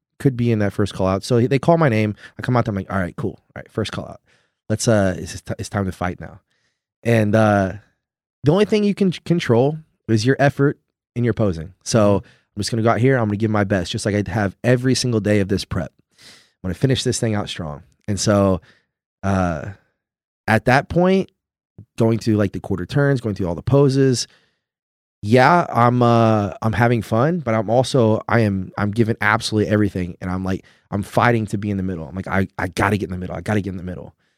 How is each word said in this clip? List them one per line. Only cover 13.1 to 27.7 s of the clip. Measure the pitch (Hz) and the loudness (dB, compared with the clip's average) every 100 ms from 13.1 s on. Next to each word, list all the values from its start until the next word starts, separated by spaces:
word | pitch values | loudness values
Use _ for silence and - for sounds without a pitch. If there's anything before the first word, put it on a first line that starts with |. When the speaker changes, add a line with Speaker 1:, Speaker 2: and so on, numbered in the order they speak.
| 131 | 2
Speaker 1:
I'm | 110 | 0
gonna | 101 | -2
give | 110 | 0
my | 107 | 0
best, | 101 101 92 | 0 -2 -2
just | 110 110 | -6 -2
like | |
I | 101 95 | -2 -2
have | 98 101 - | -2 -4 -2
every | 117 127 127 | 0 0 2
single | 123 127 113 | 0 0 -2
day | 101 107 | 2 0
of | 95 | 0
this | 95 - | -2 -4
prep. | 92 71 _ _ _ | -6 -8 _ _ _
I'm | - - _ _ | -20 -20 _ _
gonna | 92 | -10
finish | 87 131 131 | -2 -2 0
this | 127 113 | -2 -2
thing | 117 | -2
out | 104 - | -4 -6
strong. | - 82 73 - _ - | -10 -12 -14 -18 _ -8
And | 98 | -4
so, | - 101 98 92 - _ _ _ _ _ | 2 4 4 0 -4 _ _ _ _ _
uh, | 98 98 90 80 - 98 _ _ _ _ _ _ - | -4 -2 -2 -4 -10 -16 _ _ _ _ _ _ 0
at | 110 | 0
that | - 127 - | 4 2 2
point, | 170 180 190 - _ _ _ _ - - - | 0 2 2 -2 _ _ _ _ -20 -12 -2
going | 113 113 | 0 0
through, | - 107 | 0 0
like, | 98 | 0
the | 95 | -4
quarter | - 90 87 | -6 -6 -4
turns, | 143 143 135 | 0 0 0
going | 120 | -2
through | 98 90 | -4 -4
all | 82 | -6
the | |
poses, | - 139 143 135 135 123 - _ _ _ _ _ _ _ _ _ | 0 4 4 4 2 0 -4 _ _ _ _ _ _ _ _ _
yeah, | 104 123 131 175 - | 2 4 6 4 2
I'm, | - 120 123 | 2 2 4
uh, | 120 117 113 110 101 - | 4 4 4 2 0 -4
I'm | 113 | -4
having | 104 120 120 | 0 2 2
fun, | - 113 143 180 | 0 0 0 -2
but | 127 | -2
I'm | 110 | -2
also, | 101 | 0